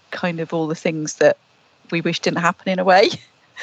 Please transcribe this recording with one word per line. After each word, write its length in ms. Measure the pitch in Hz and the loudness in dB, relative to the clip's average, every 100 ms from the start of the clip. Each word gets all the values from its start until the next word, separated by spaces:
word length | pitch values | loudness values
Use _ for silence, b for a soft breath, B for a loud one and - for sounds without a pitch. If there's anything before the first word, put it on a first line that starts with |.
| - | -18
kind 300 | - 180 165 | -8 -6 -6
of 140 | 160 | -6
all 140 | 170 156 | -4 -4
the 80 | 165 | -4
things 400 | 175 160 151 - | -4 -4 -6 2
that 200 | 151 - _ _ _ _ - | 2 2 _ _ _ _ -8
we 100 | 170 | -4
wish 200 | 170 165 | -4 -2
didn't 180 | 262 - | -2 0
happen 340 | 175 - 190 | -2 -2 -4
in 60 | 185 | -2
a 60 | |
way. 260 | 185 185 294 | 4 4 4
<laughs> 40 | 294 _ _ _ - | 0 _ _ _ -18